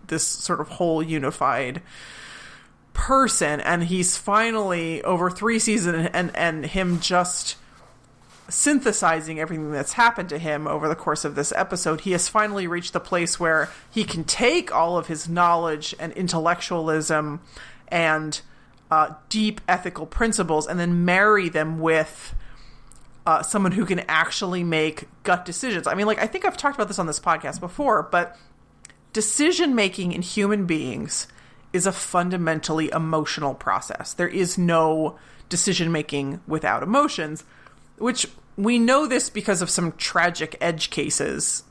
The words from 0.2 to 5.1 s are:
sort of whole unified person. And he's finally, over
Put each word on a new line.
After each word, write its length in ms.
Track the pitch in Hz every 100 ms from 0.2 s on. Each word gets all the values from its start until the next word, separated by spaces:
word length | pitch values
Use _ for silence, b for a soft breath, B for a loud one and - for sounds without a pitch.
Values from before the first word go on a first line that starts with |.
| -
sort 360 | - - 156
of 80 | 156
whole 340 | - 175 160
unified 800 | 160 156 139 - 135 123 127 156 B B B B B B B B B _ _
person. 640 | - - 269 254 - 151 143
And 240 | - 175
he's 320 | 170 180 175 -
finally, 880 | - 208 226 220 196 175 165 165
over 260 | -